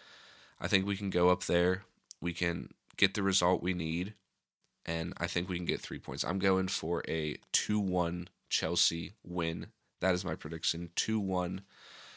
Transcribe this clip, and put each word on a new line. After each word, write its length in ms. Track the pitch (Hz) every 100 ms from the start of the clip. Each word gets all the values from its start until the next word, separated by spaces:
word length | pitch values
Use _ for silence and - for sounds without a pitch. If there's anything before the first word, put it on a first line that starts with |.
| - - - - - -
I 80 | 92
think 180 | 95 98
we 100 | 98
can 140 | 101
go 200 | 90 90
up 140 | 92
there. 400 | - 87 90 95 - _ - -
We 120 | 87
can 380 | 82 87 85 - - _ -
get 180 | 95
the 80 | 104
result 400 | 98 92 90 92
we 120 | 92
need, 400 | 90 80 85 98 - _ _ _ _ _ _ -
and 280 | 82 85 -
I 80 | 87
think 220 | 87 92
we 80 | 87
can 100 | 85
get 140 | 76
three 180 | - 73
points. 260 | - 71
I'm 140 | - 95
going 300 | 98 95 92
for 340 | - 82 82 -
a 280 | 80 78 - -
two 260 | - - 107
one 500 | 95 90 85 87 90 _ -
Chelsea 640 | - 85 87 - 85 82 -
win. 460 | 85 87 82 87 - _ _ -
That 140 | 92
is 100 | 90
my 100 | 92
prediction, 560 | 80 78 82 - 82 85 -
two 240 | - 110
one. 420 | 98 92 90 95 -
<sighs> 60 | - - - -